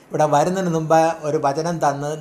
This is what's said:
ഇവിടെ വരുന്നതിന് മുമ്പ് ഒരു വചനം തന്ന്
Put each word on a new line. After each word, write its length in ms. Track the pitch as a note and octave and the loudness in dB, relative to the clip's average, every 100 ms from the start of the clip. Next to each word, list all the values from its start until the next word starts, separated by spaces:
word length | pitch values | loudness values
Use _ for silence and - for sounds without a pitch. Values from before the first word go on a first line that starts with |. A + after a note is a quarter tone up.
| - | -6
ഇവിടെ 200 | D3+ D3+ | 0 2
വരുന്നതിന് 460 | C#3+ D#3+ F#3+ F3+ | 2 2 0 -2
മുമ്പ് 260 | D#3+ D#3 D#3+ D#3+ D#3+ | -2 2 4 2 0
ഒരു 160 | D3+ D3+ | -4 -2
വചനം 380 | C#3+ D3 E3 E3 | -2 -2 -4 -2
തന്ന് 300 | D3 C#3 C#3+ D#3 | -2 -2 -6 -6